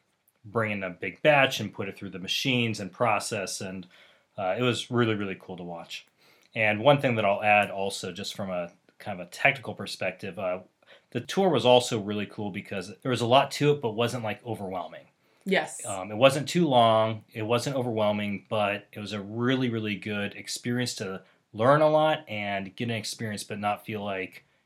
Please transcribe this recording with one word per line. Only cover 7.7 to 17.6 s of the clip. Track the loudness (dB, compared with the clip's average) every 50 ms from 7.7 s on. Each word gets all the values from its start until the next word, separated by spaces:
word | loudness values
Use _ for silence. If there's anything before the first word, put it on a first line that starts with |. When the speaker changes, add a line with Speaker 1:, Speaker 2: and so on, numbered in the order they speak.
Speaker 1:
also, | -2 -4 -4 -4 -4 -6 -8 -8
just | -8 -8 -10 -10 -8
from | -8 -6 -4
a | -4 -4 -6 -8 -12 _ _ _ _ -14
kind | -12 -10 -10 -10
of | -12 -14
a |
technical | -4 0 2 2 2 0 -6 -10 -10
perspective, | -8 -10 -10 -8 -6 -6 -6 -6 -6 -10 -10 -8
uh, | -6 -4 -4 -4 -4 -8 _ _ _ _ -20 -20 -20 _ _
the | -8 -8
tour | -6 -2 0 2 2 4
was | 4 4 6
also | 8 8 6 6 2 -2 -2
really | -2 -4 -4 -4 -6
cool | -6 -8 -8 -8 -6
because | -6 -8 -10 -8 -8 -8 -8 -10 -14 -8
there | -4 -2
was | 0 0
a | 4
lot | 6 6 6 6 4
to | 0 2 4 4
it, | 4 2
but | 0 -2
wasn't, | 0 0 0 0 0 -4 -4
like, | -6 -6 -6 -8
overwhelming. | -8 -8 -6 -6 -6 -6 -6 -8 -8 -12 -18 -20 _ _ _ _ _ _ _ _
Speaker 2:
Yes. | -2 0 0 0 -4 -8 -12 -8
Speaker 1:
Um, | -8 -8 -6 -6 -6
it | 4
wasn't | 6 6 6 6 4 -2 -2
too | 0 2 2 4
long, | 6 6 6 6 6 4 4 2 -2 -6 -10 _
it | -8 -6
wasn't | 0 0 0 0